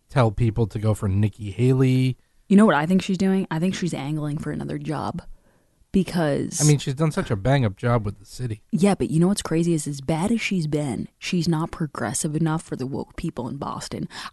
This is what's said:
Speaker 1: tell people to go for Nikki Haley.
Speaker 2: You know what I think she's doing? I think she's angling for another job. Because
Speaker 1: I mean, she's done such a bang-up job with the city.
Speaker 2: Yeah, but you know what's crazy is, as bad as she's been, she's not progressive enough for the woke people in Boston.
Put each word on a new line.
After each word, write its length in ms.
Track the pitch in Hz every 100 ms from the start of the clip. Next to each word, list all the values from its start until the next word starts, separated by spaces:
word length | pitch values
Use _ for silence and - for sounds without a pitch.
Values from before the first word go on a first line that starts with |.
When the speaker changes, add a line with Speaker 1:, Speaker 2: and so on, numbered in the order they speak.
| _
Speaker 1:
tell 200 | 139 117
people 360 | 101 117 104 110
to 100 | 104
go 140 | 107
for 160 | 104 104
Nikki 420 | 95 107 - 104
Haley. 680 | 92 123 131 131 127 131 123 _ _ -
Speaker 2:
You 100 | 202
know 80 | 214
what 100 | 147
I 100 | 156
think 160 | 190
she's 160 | - 185
doing? 300 | 190 190 185
I 80 | 160
think 160 | 185
she's 200 | 180 175
angling 440 | 160 135 156 147 147
for 140 | 151
another 260 | - 143 147
job. 440 | 147 143 101 170 - - _ _ _ _ _
Because 680 | 196 175 170 156 139 - -
Speaker 1:
I 60 |
mean, 140 | 147 143
she's 160 | -
done 180 | 135 160
such 180 | 147 135
a 60 | 107
bang-up 400 | 110 139 113 95
job 300 | 120 120 104
with 120 | 98
the 60 |
city. 380 | - - 127 107 _
Speaker 2:
Yeah, 240 | 185 202
but 160 | 190 127
you 100 | 156
know 80 | 175
what's 140 | 202
crazy 320 | - 160 170
is, 120 | 165 147
as 140 | 143
bad 320 | 135 156 196
as 80 | 233
she's 260 | - 190 151
been, 400 | 147 147 110 - _
she's 280 | - 180 160
not 240 | 156 165
progressive 640 | - 156 - 110 - 160
enough 280 | 151 160 160
for 140 | - -
the 100 | 123
woke 280 | 139 - -
people 300 | 170 - 123
in 120 | 139
Boston. 500 | - - - - - - -